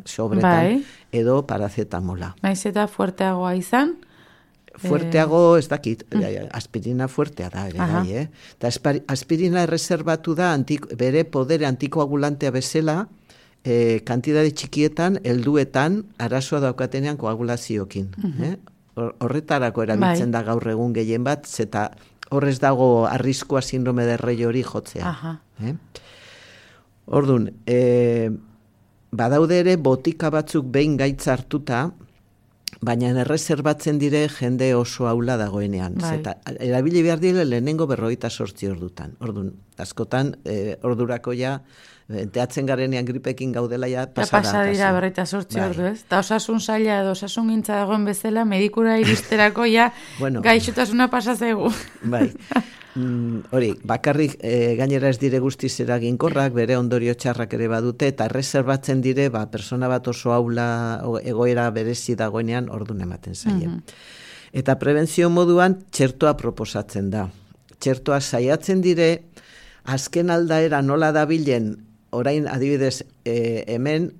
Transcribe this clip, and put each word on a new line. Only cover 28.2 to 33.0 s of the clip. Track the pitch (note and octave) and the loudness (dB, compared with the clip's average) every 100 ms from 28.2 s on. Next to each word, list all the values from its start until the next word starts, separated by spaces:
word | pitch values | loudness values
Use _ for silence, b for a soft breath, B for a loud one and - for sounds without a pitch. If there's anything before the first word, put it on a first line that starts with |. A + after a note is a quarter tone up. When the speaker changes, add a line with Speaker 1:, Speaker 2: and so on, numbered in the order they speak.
| A2+ G#2+ - - _ _ _ _ _ | 0 -4 -10 -20 _ _ _ _ _
Speaker 1:
badaude | A2+ A2+ C#3+ D#3+ F3+ | -2 2 4 4 4
ere | F3 F3+ | 4 4
botika | C3 B2+ E3 D#3+ D#3+ | 4 2 0 -2 -2
batzuk | D#3 D#3 D#3+ B2+ | 0 -2 -2 0
behin | C3 D3+ C3+ | 2 2 2
gaitza | C#3 C#3 D#3 | 0 0 -2
hartuta, | B2+ - D3+ C#3+ A#2+ D#3+ - - _ _ _ _ _ - - | -2 -2 -6 -2 -2 -4 -6 -20 _ _ _ _ _ -16 -6
baina | A2+ A#2 | -2 0